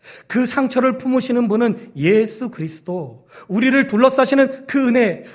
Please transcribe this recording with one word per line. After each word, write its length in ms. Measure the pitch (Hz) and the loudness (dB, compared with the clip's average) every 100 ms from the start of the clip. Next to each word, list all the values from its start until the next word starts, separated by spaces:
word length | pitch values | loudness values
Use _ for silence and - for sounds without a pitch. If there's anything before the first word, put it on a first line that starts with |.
| - - - | -20 -20 -6
그 180 | 240 247 | -2 -2
상처를 520 | 285 262 247 262 254 | 0 -2 0 0 -2
품으시는 500 | 262 254 247 240 233 | -2 -2 0 0 0
분은 440 | 214 240 240 - 139 | 0 0 -2 -8 -4
예수 540 | 156 214 220 - 254 | 2 2 2 -4 -10
그리스도, 760 | - 156 - - 180 135 117 _ - - | -8 -10 -10 -10 -10 -10 -16 _ -20 -6
우리를 400 | 196 262 269 269 | 0 2 2 2
둘러싸시는 800 | 208 254 262 254 277 262 269 - | 2 4 4 2 2 2 -2 -4
그 180 | 277 254 | 0 2
은혜, 380 | 240 220 160 - | 2 2 -2 -10